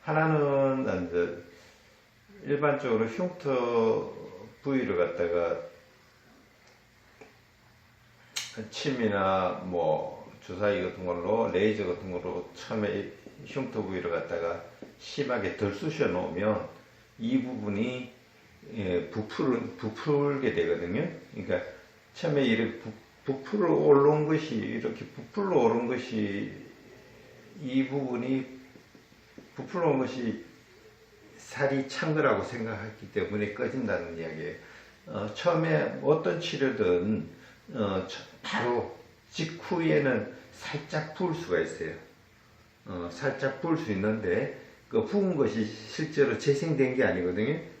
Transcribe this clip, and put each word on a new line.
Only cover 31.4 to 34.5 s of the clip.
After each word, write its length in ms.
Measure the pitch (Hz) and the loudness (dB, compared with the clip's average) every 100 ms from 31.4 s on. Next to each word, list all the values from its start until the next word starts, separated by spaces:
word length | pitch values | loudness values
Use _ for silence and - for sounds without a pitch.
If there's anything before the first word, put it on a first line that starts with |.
| - - 139 135 131 | -14 -2 0 0 -2
찬 260 | - 160 | -4 0
거라고 300 | 156 139 98 | 2 4 2
생각했기 680 | - 117 113 98 110 - 98 | -2 -6 -6 -6 -10 -12 -6
때문에 420 | 104 - 104 104 | -2 0 -2 -2
꺼진다는 600 | - 127 131 110 92 82 82 | -2 -4 -2 -2 -2 -4 -8
이야기예요. 380 | 82 78 110 | -8 -8 -8